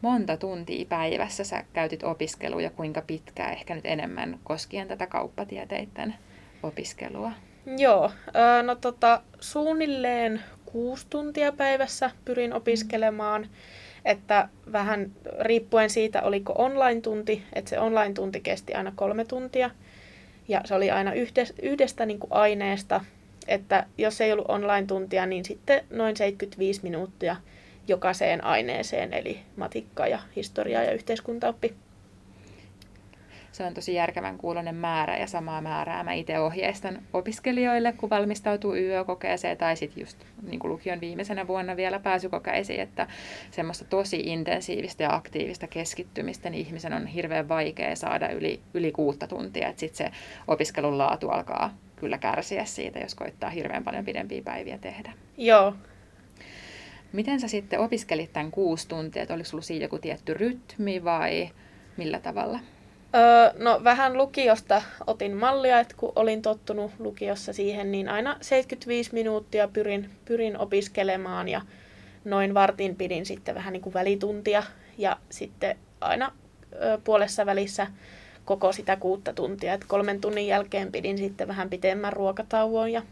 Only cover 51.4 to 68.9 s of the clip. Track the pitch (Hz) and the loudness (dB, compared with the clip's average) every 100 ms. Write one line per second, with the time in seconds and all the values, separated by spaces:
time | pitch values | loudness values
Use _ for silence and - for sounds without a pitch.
51.4 | - - - - - - 208 226 - - | -2 -2 -2 -4 -20 -8 -4 -2 0 -2
52.4 | - 196 214 - - - - - - - | -2 -4 -6 -6 -8 -8 -10 -8 -10 -8
53.4 | 185 170 - - - - 202 - 202 - | -8 -6 -6 -6 -6 -6 -6 -6 -6 -8
54.4 | - - 196 - - - 214 - - - | -8 -10 -10 -12 -12 -14 -16 -18 -20 -2
55.4 | 233 220 196 202 - - - - - - | 8 10 8 2 -14 -20 -20 -20 -20 -20
56.4 | - - - - - - - 196 220 277 | -20 -20 -18 -18 -18 -20 -10 -4 0 0
57.4 | 240 208 202 - 226 226 - 160 165 - | 0 -4 -2 -2 0 0 0 -2 -2 -4
58.4 | 151 160 190 160 - 165 160 - - 170 | -4 2 2 2 -4 -6 -6 -6 -6 -6
59.4 | 165 151 165 165 151 160 160 156 - 156 | -6 -10 -6 -6 -4 -6 -6 -8 -6 -2
60.4 | 220 247 - - 202 185 175 165 165 165 | -2 -2 -12 -6 -2 -2 0 2 2 0
61.4 | 175 - - - - - 165 - - 202 | -2 -8 -20 -20 -18 -8 -4 -4 -4 -4
62.4 | 208 240 - - - - - 247 233 233 | -4 -4 -8 -20 -20 -20 0 8 10 12
63.4 | 233 - 233 226 233 247 269 254 269 269 | 10 6 2 4 6 6 4 2 0 2
64.4 | 254 220 - 208 - - - 220 202 202 | 4 4 6 2 2 -10 -6 -4 -4 0
65.4 | 240 269 262 247 240 - - - 220 220 | 2 2 6 6 4 -2 -2 2 2 2
66.4 | 220 214 - 208 208 208 220 202 202 202 | 0 -2 -4 -4 -4 -6 -8 -6 -4 -4
67.4 | - 202 202 208 196 196 196 208 247 285 | -6 -2 -2 -2 -2 -2 -2 -2 -2 -4
68.4 | - 262 254 247 - | 2 2 2 -6 -2